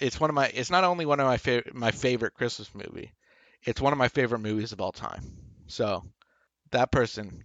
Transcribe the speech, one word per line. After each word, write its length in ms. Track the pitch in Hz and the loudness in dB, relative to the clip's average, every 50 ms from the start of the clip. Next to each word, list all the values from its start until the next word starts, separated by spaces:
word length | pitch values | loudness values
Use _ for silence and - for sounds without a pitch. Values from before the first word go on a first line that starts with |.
it's 180 | 143 127 - - | -2 -2 0 2
one 100 | 156 156 | 0 2
of 40 | 151 | 4
my, 140 | 143 139 120 101 | 4 2 2 2
it's 160 | 120 123 - | -2 -2 2
not 120 | 185 180 185 | 4 4 4
only 220 | 180 180 175 165 | 4 2 0 2
one 160 | 147 147 139 | 2 2 4
of 60 | 139 131 | 4 4
my 100 | 127 113 | 2 2
fav-, 360 | - 135 123 120 - - - | 2 2 0 0 0 -4 -6
my 180 | 123 120 113 | -2 0 0
favorite 420 | 107 - - 131 123 117 117 101 - | 0 2 2 2 2 2 0 -2 -2
Christmas 360 | - 127 120 - - 110 - - | -2 -2 -2 -2 -6 -10 -14 -14
movie, 380 | 101 95 80 - - - - - _ _ _ _ _ _ _ _ _ - | -14 -14 -12 -12 -14 -14 -16 -18 _ _ _ _ _ _ _ _ _ -6
it's 180 | - 117 - | -6 -2 0
one 100 | 135 139 | 2 2
of 60 | 147 139 | 2 2
my 80 | 127 120 | 2 2
favorite 300 | - 147 131 117 120 113 | 2 0 0 0 0 -2
movies 320 | 107 107 107 107 104 113 107 | -2 -2 -2 -2 -2 -4 -6
of 60 | 95 | -6
all 120 | 98 92 | -6 -6
time. 320 | 90 - - - - - - - - - - - - - - - | -6 -6 -10 -10 -10 -10 -12 -14 -16 -18 -20 -20 -20 -20 -20 -12
So, 360 | - - 120 104 98 87 82 92 - _ _ _ _ _ _ _ _ _ _ _ | -4 -2 -2 -2 -2 -4 -6 -12 -18 _ _ _ _ _ _ _ _ _ _ _
that 200 | - 127 123 - | 0 0 2 2
person 520 | - 143 120 110 - - 107 95 - - | 4 2 2 0 -2 -8 -12 -12 -14 -16